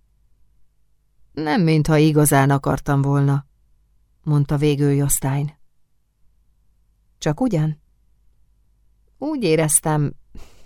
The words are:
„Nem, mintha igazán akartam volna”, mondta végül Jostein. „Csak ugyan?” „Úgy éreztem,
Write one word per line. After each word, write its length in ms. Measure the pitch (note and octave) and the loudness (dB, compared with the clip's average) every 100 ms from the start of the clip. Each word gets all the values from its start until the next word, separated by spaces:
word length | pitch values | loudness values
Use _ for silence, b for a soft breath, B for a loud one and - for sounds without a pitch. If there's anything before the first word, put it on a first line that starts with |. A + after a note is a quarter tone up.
| _ _ _ _ _ _ - _ _ _ _ _ _ | _ _ _ _ _ _ -20 _ _ _ _ _ _
„Nem, 300 | - D#3 D3+ | -8 -2 0
mintha 340 | D#3+ D#3 D3 D#3 | 2 2 2 4
igazán 540 | D#3 D3+ D3 C#3 C3+ | 4 4 4 4 2
akartam 520 | C#3 D3 C#3+ - C#3 | 0 -2 -4 -2 -2
volna”, 440 | C#3 C#3+ C#3 C#3 - _ _ _ _ _ _ _ | 0 0 0 -2 -6 _ _ _ _ _ _ _
mondta 340 | D#3 D3 C#3+ D3 | -2 0 0 0
végül 340 | D3+ C#3 C#3+ | 0 2 0
Jostein. 680 | C#3 C#3+ - C#3 C#3 D3 - _ _ _ _ _ _ _ _ _ _ _ _ _ _ _ - | 0 0 -2 -4 -4 -6 -10 _ _ _ _ _ _ _ _ _ _ _ _ _ _ _ -8
„Csak 220 | D#3+ D3+ | -6 -2
ugyan?” 400 | B3+ D#3+ D#3 D3+ _ _ _ _ _ _ _ _ _ _ _ _ _ - | -2 0 -2 -6 _ _ _ _ _ _ _ _ _ _ _ _ _ -12
„Úgy 240 | C#4+ D4+ | -8 -4
éreztem, 720 | F#3+ D#3+ D#3 - D#3+ D3+ C#3+ - - - b b | 0 2 2 0 0 -2 -2 -6 -20 -20 b b